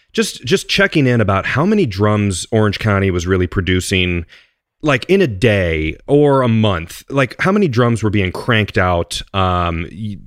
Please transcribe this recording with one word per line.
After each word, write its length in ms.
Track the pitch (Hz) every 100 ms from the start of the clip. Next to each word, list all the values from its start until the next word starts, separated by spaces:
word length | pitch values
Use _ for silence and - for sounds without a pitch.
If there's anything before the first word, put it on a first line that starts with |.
| _
just, 320 | - 220 -
just 240 | 120 190 -
checking 400 | - 196 165 131
in 140 | 120
about 240 | 101 95 -
how 200 | 117 180
many 200 | 214 139
drums 600 | 95 107 104 101 87 -
Orange 280 | 110 107 -
County 300 | 110 98 98
was 140 | 87 85
really 220 | 95 90
producing, 800 | 104 87 92 - 95 90 87 85 - _ _ _ _
like, 240 | 151 131 -
in 120 | 196
a 60 | 160
day 680 | 95 113 101 87 78 78 - -
or 360 | 143 147 135
a 80 | 123
month. 540 | 110 110 87 85 - -
Like, 260 | 139 131 -
how 120 | 180
many 180 | 208 185
drums 340 | 117 120 113
were 60 | 107
being 220 | 101 90
cranked 440 | - - 110 101 107
out? 440 | 92 87 85 - -
Um, 540 | 98 92 90 87 82 82
y-, 260 | 87 110 101